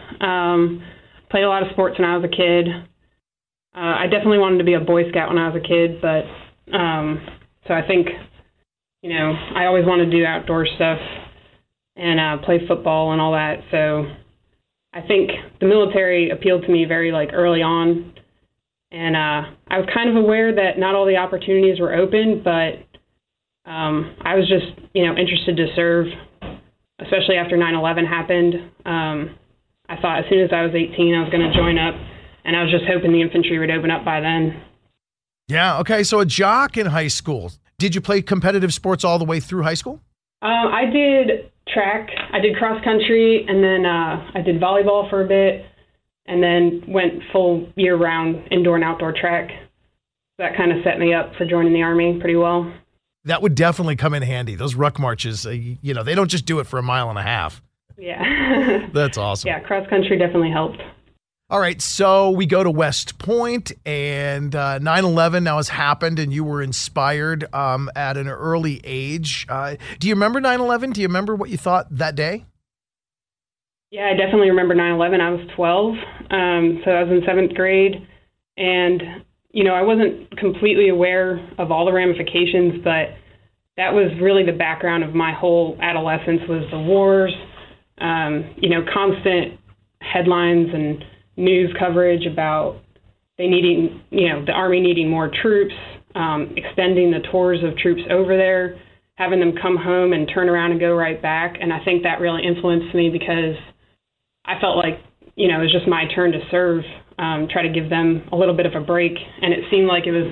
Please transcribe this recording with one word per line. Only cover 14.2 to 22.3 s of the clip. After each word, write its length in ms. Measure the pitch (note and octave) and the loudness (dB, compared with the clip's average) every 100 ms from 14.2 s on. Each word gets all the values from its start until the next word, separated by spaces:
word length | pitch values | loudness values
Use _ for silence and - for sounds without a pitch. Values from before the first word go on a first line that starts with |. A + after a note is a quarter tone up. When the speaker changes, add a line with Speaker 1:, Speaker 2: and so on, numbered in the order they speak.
| - _ _ _ _ _ _ | -20 _ _ _ _ _ _
Speaker 1:
I 80 | F3 | -10
think 300 | E3+ G3+ - - - - | 0 2 2 -2 -10 -2
the 60 | F#3+ | 4
military 640 | G#3+ G3 G3+ F#3 F3+ E3 | 4 4 2 2 2 0
appealed 340 | - F#3+ F3+ | 0 0 2
to 80 | F3+ | 2
me 140 | E3+ E3 | 2 2
very, 260 | E3 E3 | 0 0
like, 200 | D#3+ D3 | -2 -2
early 300 | - F3 E3 | 0 2 2
on. 500 | E3 E3 E3 E3+ E3+ - _ _ _ _ _ _ _ | 2 2 2 0 -4 -18 _ _ _ _ _ _ _
And, 240 | E3+ E3 D#3+ | -8 -2 -2
uh, 300 | D3+ D3+ D3 - - | 0 -4 -6 -14 -6
I 120 | F#3+ | -4
was 100 | F#3 | -2
kind 200 | A#3 A#3+ | -2 2
of 40 | A3+ | 2
aware 380 | G#3+ A3 A3+ | 2 2 2
that 240 | G3+ F#3+ F#3 | 2 0 0
not 160 | F#3+ | 0
all 120 | G3 G3 | 2 2
the 120 | F#3+ | 2
opportunities 640 | F#3 F#3 G3 F#3+ F#3+ F3 | 0 -4 0 4 4 2
were 160 | F3 E3 | 0 0
open, 460 | F#3+ G#3+ A3 | 2 2 2